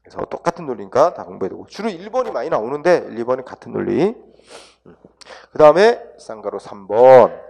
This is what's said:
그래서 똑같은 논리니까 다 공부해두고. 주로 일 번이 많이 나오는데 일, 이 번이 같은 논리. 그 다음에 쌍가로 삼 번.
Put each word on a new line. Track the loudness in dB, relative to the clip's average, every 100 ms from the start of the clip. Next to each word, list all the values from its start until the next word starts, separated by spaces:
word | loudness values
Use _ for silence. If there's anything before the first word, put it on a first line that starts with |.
그래서 | _ -16 -14
똑같은 | -8 -8 -8 -14
논리니까 | -12 -6 0 0
다 | -2 -18
공부해두고. | -12 -12 -12 -20
주로 | -12 -12
일 | -12 -10
번이 | -8 -6
많이 | -8 -6
나오는데 | -6 -6 -6 0 -2 -2
일, | -10
이 |
번이 | -6 -6
같은 | -8 -20 -12
논리. | -10 -6 -2 -2 -4 _ _ _ -20 -20 _ _ _ _ _ -20 -20 _
그 | 4
다음에 | 4 6 2 0 -10 -20
쌍가로 | -20 -14 -12 -12
삼 | -16 -20 -6
번. | 4 8 8 6 0